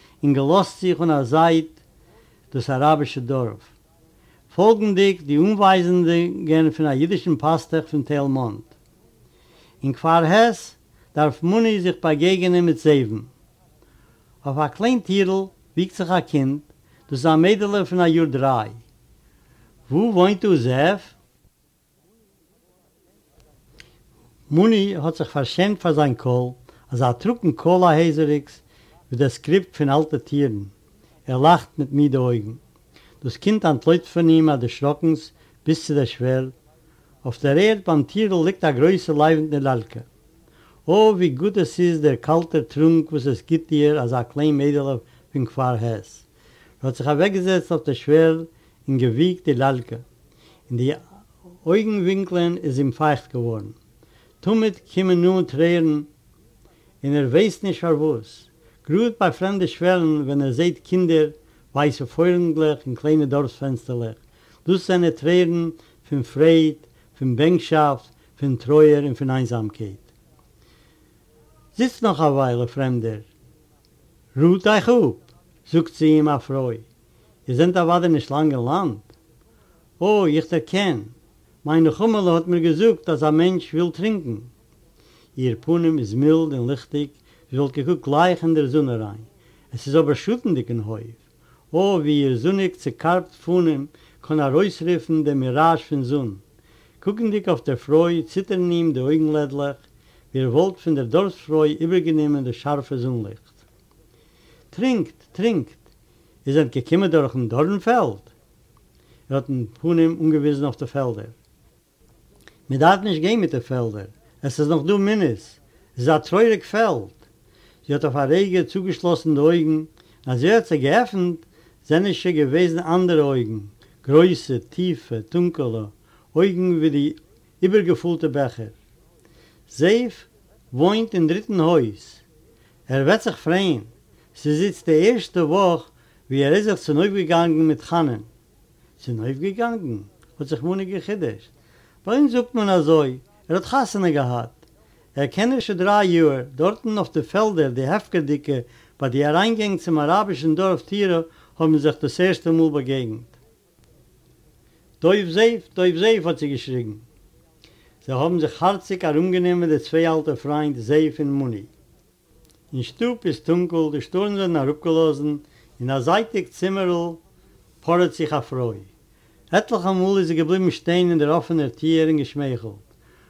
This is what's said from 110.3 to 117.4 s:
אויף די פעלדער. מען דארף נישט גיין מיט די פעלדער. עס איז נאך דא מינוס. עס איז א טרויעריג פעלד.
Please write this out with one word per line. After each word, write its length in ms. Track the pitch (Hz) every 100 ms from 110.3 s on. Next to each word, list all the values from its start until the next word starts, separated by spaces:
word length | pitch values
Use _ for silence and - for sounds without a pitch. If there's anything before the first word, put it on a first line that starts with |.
| 156 147 139
אויף 140 | 143 -
די 80 | 131
פעלדער. 460 | 143 127 104 110 - _ _ _ _ _ _ _ _ _ _ - _ -
מען 100 | 131
דארף 200 | 160 196
נישט 200 | 208 175
גיין 200 | 175 233
מיט 140 | 170
די 60 | 131
פעלדער. 500 | - 127 117 104 95 - _ _
עס 180 | 139 123
איז 80 | 147
נאך 140 | 160 151
דא 100 | 202
מינוס. 460 | 196 214 160 101 - _ _ _ _
עס 40 | -
איז 100 | 123
א 100 | 156
טרויעריג 440 | - 185 233 208
פעלד. 560 | - 208 226 135 - _ _ _